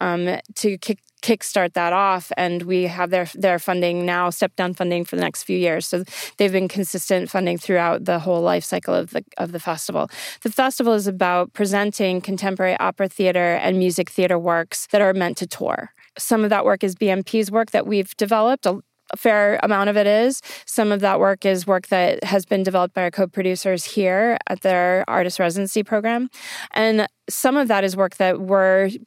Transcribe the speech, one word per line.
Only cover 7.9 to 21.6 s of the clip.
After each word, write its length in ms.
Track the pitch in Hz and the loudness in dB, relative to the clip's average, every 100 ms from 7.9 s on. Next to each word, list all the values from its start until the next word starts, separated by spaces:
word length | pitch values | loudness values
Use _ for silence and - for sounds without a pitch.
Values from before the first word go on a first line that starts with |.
| 165 | 0
the 160 | - 175 | 0 -2
whole 220 | 165 175 | 0 0
life 200 | 170 175 | 2 0
cycle 320 | - 180 - | -2 -6 -2
of 160 | 180 170 | -2 -2
the, 140 | 165 - - | -8 -10 -8
of 120 | 170 | -8
the 100 | 170 | -6
festival. 480 | 180 160 - 180 156 - - - | -6 -6 -6 -4 -6 -8 -14 -8
The 100 | 233 | -6
festival 400 | - 262 - 233 | 0 0 0 2
is 160 | 214 202 | 2 0
about 440 | 185 180 180 180 | -2 0 2 0
presenting 680 | - 202 202 208 - 196 185 | -2 -2 0 -2 -2 -2 -2
contemporary 580 | 180 190 196 190 185 - | -4 -4 -4 -2 -2 0
opera 300 | 185 - 196 | -2 -2 -4
theater 460 | - 185 180 175 | 0 2 2 2
and 220 | 170 185 185 | 0 0 2
music 320 | 185 170 175 | 2 0 -4
theater 300 | - 180 175 | 0 2 2
works 480 | 175 170 165 - - | 2 0 -2 -8 0
that 80 | 208 | 2
are 120 | 196 | 4
meant 240 | 190 175 180 | 2 0 -4
to 100 | 180 | -8
tour. 440 | - 196 - - _ _ - | -6 -4 -4 -8 _ _ -10
Some 280 | - 226 | 0 2
of 60 | 214 | 4
that 140 | 202 | 2
work 200 | 202 196 | 2 2
is 100 | 196 | 0
B 160 | 180 208 | 0 0
M 140 | 190 | 0
P's 260 | 190 226 196 | 0 -2 0
work 220 | 214 226 | 0 0
that 160 | 208 - | -2 0
we've 280 | 208 185 - | -2 -2 -4
developed. 500 | 202 220 226 269 196 | 0 2 2 2 0
A, 120 | 196 - _ - | -4 -8 _ -14
a 40 | - | -2
fair 440 | 233 208 202 220 | 2 4 4 2
amount 260 | 208 196 202 | 0 0 2
of 80 | 208 | 2
it 80 | |
is. 380 | 202 214 247 262 - - | 4 4 2 0 -10 -18
Some 260 | - - 208 | -8 0 0
of 80 | 202 | 2
that 220 | 196 190 | 2 2
work 260 | 196 196 196 | 2 2 0
is 180 | 185 | 0